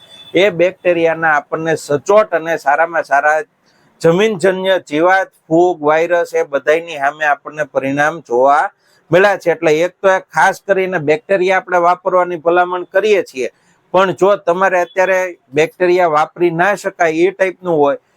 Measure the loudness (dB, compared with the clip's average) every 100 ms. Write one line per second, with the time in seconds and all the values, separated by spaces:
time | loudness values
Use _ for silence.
0 | _ -20 -6 0 0 2 -2 0 -2 0
1 | 0 0 0 0 -2 -6 -4 -4 -4 -4
2 | 2 2 2 -2 -4 -4 0 0 0 -4
3 | -6 -4 -2 -2 -4 _ _ _ _ _
4 | 0 2 0 0 -2 0 -2 -2 -2 -2
5 | 2 2 -2 _ -2 0 2 0 0 0
6 | 0 -2 -2 -4 -4 -2 0 -2 -2 -6
7 | -4 -2 -2 -2 -6 -10 -6 -4 -4 -2
8 | -2 -4 -4 0 2 2 -2 -8 _ _
9 | -2 2 2 0 -2 -2 0 0 -2 -2
10 | 0 0 -2 0 0 0 -2 -2 -2 -4
11 | -2 -2 0 0 0 0 0 0 2 0
12 | 0 0 -2 -2 0 0 0 -4 -4 -2
13 | 2 0 -2 -6 -8 -10 _ _ _ 0
14 | 0 2 2 2 0 0 0 0 -2 -2
15 | 0 0 -2 -8 _ -2 -2 0 0 2
16 | 2 0 -2 -2 -2 0 0 -2 -6 -2
17 | -2 0 0 0 -4 -4 -4 0 0 0
18 | _